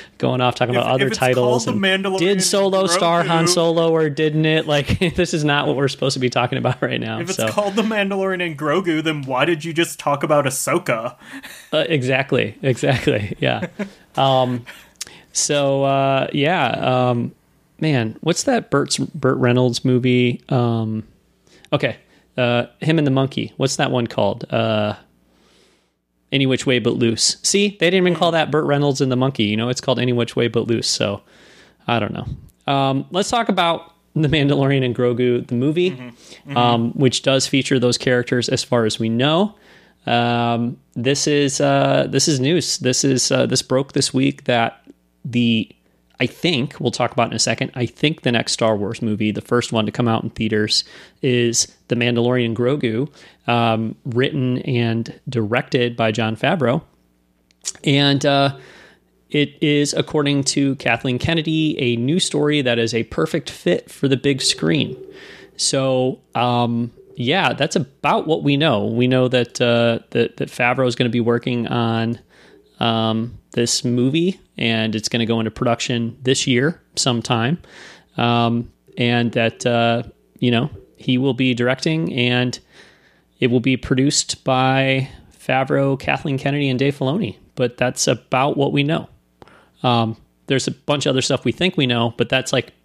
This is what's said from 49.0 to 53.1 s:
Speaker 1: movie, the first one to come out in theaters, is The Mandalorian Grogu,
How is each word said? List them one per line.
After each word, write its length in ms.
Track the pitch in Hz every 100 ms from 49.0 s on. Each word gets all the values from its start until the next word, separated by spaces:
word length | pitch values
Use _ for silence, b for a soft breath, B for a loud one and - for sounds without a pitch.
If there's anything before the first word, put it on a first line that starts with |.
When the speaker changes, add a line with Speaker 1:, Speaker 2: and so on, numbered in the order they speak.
Speaker 1:
movie, 300 | 110 104 107
the 100 | 101
first 300 | - 120 -
one 140 | 113 104
to 60 |
come 160 | - 117
out 160 | 113
in 60 | 113
theaters, 520 | - 110 107 107 - - B B B
is 460 | 139 123 120 117 - _ -
The 60 | 120
Mandalorian 600 | 120 117 120 127 117 113
Grogu, 540 | 120 147 127 110 147